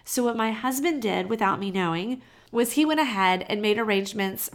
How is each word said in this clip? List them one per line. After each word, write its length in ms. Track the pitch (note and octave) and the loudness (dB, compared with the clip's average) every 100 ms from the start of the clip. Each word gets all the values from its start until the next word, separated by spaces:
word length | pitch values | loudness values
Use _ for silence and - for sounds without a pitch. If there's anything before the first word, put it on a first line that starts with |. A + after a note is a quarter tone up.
So 200 | - - | -6 0
what 120 | A#3+ A3+ | 0 2
my 140 | A3 | -2
husband 500 | A3 B3+ C4 E4 D4+ | -2 -2 0 0 0
did 280 | G#3+ F#3 F#3 | 0 -2 -2
without 320 | A3+ G3 F#3 | 0 0 0
me 100 | G3 | -2
knowing 520 | F#3+ F3 E3 G#3+ B3+ - - _ | -2 0 -2 -4 -6 -10 -20 _
was 220 | A#3 A#3 | 0 2
he 120 | C#4+ | 2
went 140 | D#4 D#4 | 2 2
ahead 480 | C4+ G3+ F#3 F#3 - | 0 2 2 2 0
and 140 | G#3 | 0
made 160 | G#3+ G#3+ | 2 2
arrangements 720 | A3 G3 G3 G#3+ F#3+ - - | 2 0 0 -4 -4 -4 -10